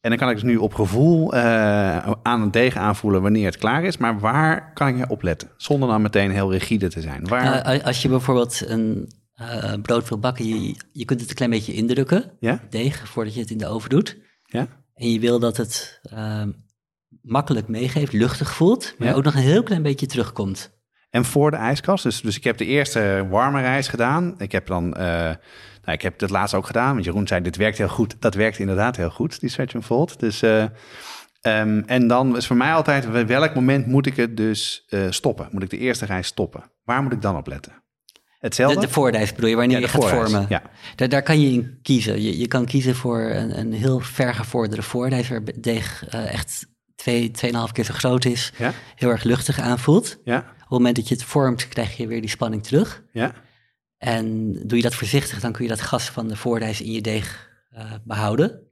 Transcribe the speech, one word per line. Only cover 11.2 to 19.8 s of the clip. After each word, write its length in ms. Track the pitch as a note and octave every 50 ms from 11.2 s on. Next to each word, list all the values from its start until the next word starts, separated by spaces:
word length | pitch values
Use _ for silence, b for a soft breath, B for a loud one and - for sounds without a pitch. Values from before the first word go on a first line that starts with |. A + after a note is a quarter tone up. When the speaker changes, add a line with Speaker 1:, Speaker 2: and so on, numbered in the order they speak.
Speaker 2:
het 80 | A#2+ -
een 60 | -
klein 140 | - B2+ A#2+
beetje 220 | A#2 A2 G#2 - -
indrukken, 580 | G#2+ A2 A#2 B2 C3 C3+ C3+ E3+ G3 C4 - - _
Speaker 1:
Ja? 100 | - A#2 B2+ A#2+ -
Speaker 2:
het 100 | - -
deeg, 360 | A2 A#2 C3+ D3 - - -
voordat 260 | - - A2+ G#2+ A2
je 60 | B2
het 100 | A2+ G#2+
in 80 | A2+ A2
de 80 | G#2+
oven 240 | - G#2+ A2+ G#2 -
doet. 260 | C3 D#3 - - - b b b b b b
Speaker 1:
Ja? 220 | b - A#2 C3 B2 - _ _ _ _
Speaker 2:
En 160 | _ A#2 A#2 A2+
je 80 | A2
wil 180 | A2+ A#2+ A#2+ A#2+
dat 180 | A#2 A#2 A2
het, 440 | A#2 A#2 B2+ B2 - - - - _ _
ehm, 480 | - - A2+ G#2+ G#2+ G#2+ G#2+ G#2+ G2+ - - - _ _ _ _ _ _ _ _ _ _ _ _
makkelijk 460 | - A2 C3+ C#3+ - C#3+ A2+ G#2+ G#2+
meegeeft, 440 | A2+ A2+ B2 B2+ B2+ D#3 D3 C3+ -
luchtig 400 | G#2 A2+ B2+ - - D3 - -
voelt, 420 | - D#3+ F3+ A#3 B3+ - - - -
maar 100 | A#2 B2
Speaker 1:
Ja? 60 | C#3
Speaker 2:
ook 100 | C#3 C#3
nog 100 | D3 D3+
een 60 | C#3+
heel 220 | C3 C3+ D#3+ G#3+ A#3+
klein 200 | A3+ G#3 E3+